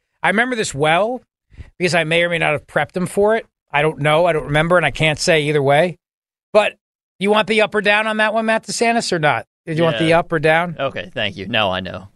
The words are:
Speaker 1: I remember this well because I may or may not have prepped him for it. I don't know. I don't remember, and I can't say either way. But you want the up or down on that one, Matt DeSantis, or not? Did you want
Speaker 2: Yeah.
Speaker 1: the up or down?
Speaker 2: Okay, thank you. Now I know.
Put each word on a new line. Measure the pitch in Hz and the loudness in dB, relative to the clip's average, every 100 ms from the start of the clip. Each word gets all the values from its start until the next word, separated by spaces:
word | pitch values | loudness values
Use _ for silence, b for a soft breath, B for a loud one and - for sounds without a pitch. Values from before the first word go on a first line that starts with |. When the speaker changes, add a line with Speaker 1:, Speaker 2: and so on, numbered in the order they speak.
| _ _ | _ _
Speaker 1:
I | 165 | -2
remember | 190 247 240 | 0 0 -2
this | 196 139 | -6 -2
well | 151 165 214 247 - _ _ b b b | 0 2 0 -4 -12 _ _ b b b
because | 175 170 | -2 0
I | |
may | 156 170 | 0 0
or | 175 | 0
may | 175 | 0
not | 156 | -2
have | 147 - | -2 -4
prepped | 165 - 185 | -4 -4 -4
him | 180 | -4
for | - 202 220 | 0 0 0
it. | - _ _ | -4 _ _
I | 143 | 0
don't | 151 156 | 0 0
know. | 147 151 175 | 0 2 2
I | |
don't | 156 139 | 0 0
remember, | 147 165 180 | 0 2 2
and | 156 | 2
I | |
can't | - 156 147 | 0 0 0
say | - 160 | 2 2
either | 147 151 | 2 0
way. | 139 143 175 160 _ _ _ _ _ | 2 4 2 -2 _ _ _ _ _
But | 208 208 - _ _ _ - | 2 2 -2 _ _ _ -6
you | 190 | 0
want | 214 214 | 2 2
the | 220 | 2
up | 208 | 0
or | 208 | 0
down | 202 208 220 | 0 0 0
on | 214 | -2
that | 214 | -2
one, | 214 220 | 0 -2
Matt | 220 220 | -2 -4
DeSantis, | 185 233 233 - | -2 0 0 -2
or | 170 | 0
not? | 151 117 - _ - | 0 0 -4 _ -8
Did | 156 | -2
you | |
want | 165 156 | 0 0
Speaker 2:
Yeah. | 160 | 2
Speaker 1:
the | |
up | 165 170 | 2 2
or | 165 | 0
down? | 156 160 175 156 | 2 2 0 -4
Speaker 2:
Okay, | 135 - 92 | -6 -6 -10
thank | 131 107 98 | -6 -6 -6
you. | 95 | -4
Now | 117 104 | 0 0
I | 92 | -2
know. | 92 92 95 | -6 -10 -16